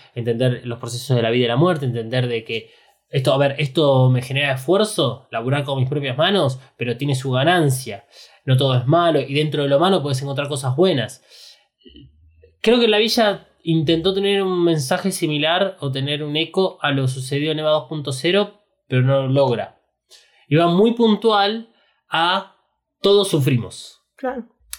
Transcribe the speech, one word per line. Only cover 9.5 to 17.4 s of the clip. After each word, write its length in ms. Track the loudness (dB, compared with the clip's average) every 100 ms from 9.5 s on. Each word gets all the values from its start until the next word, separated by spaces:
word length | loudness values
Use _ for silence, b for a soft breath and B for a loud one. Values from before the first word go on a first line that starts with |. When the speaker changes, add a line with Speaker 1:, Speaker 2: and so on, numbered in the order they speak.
| 0
Speaker 1:
de 60 | 2
lo 100 | 2
malo 240 | 4 2
puedes 180 | 0 -4
encontrar 260 | -4 -6 -6
cosas 280 | -4 -4 2
buenas. 480 | 2 2 -4 -10 B B B B B _ -20 -20 -20 _ _ _ _ _
Creo 180 | 2 4
que 80 | 4
La 120 | 2
Villa 480 | 2 2 0 0 -10 _
intentó 500 | -2 0 2 0 0
tener 300 | 0 0 0
un 200 | 0 0
mensaje 480 | 2 0 -2 -2 -2
similar 680 | -2 -2 0 0 0 -2 -4
o 120 | -6
tener 300 | -4 -4 -6
un 120 | -4 -4
eco 420 | -2 -2 -2 -2
a 100 | -2
lo 160 | 0 -2
sucedido 440 | -4 -6 -4